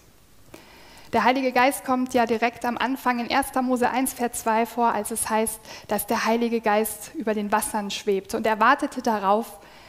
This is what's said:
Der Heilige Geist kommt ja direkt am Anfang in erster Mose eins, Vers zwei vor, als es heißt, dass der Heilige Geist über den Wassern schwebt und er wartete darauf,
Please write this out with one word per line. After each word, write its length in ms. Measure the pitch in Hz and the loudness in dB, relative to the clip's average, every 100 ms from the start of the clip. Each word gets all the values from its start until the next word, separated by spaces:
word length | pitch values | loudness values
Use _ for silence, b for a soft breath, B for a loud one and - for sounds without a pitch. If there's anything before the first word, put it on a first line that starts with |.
| - - - - - B B B B B B | -20 -20 -20 -20 -20 B B B B B B
Der 100 | 226 | 2
Heilige 280 | 233 262 254 | 2 2 2
Geist 320 | 247 254 277 | 2 2 2
kommt 300 | - 254 254 | -2 0 2
ja 120 | 247 226 | 2 2
direkt 380 | 220 233 - | 2 -2 -2
am 140 | 240 226 | -4 -2
Anfang 420 | 240 262 247 240 | -2 -2 0 -2
in 80 | 226 | 0
erster 340 | 262 - 262 | 0 0 0
Mose 280 | 254 254 240 | 0 2 0
eins, 240 | 247 262 | 0 -2
Vers 300 | - 240 - | -2 -4 -4
zwei 220 | 226 220 233 | 0 0 0
vor, 280 | 240 233 | 0 0
als 180 | 214 208 | 0 -4
es 180 | 226 - | -4 -2
heißt, 300 | 220 220 - B B B | 0 -2 -4 B B B
dass 180 | 208 - | -4 -2
der 180 | 226 220 | 0 2
Heilige 360 | 233 233 233 | 2 2 0
Geist 500 | 226 208 220 - - 330 | 2 2 0 -4 -10 -6
über 180 | 226 | -4
den 180 | 214 208 | -2 0
Wassern 400 | 214 - 220 202 | 0 0 -4 -4
schwebt 420 | - 214 196 - | -4 -2 -2 -2
und 140 | 226 226 | -2 0
er 120 | 214 | 4
wartete 420 | 226 285 285 254 | 4 4 0 -2
darauf, 580 | 240 214 196 214 233 - B B | -2 0 2 2 0 -12 B B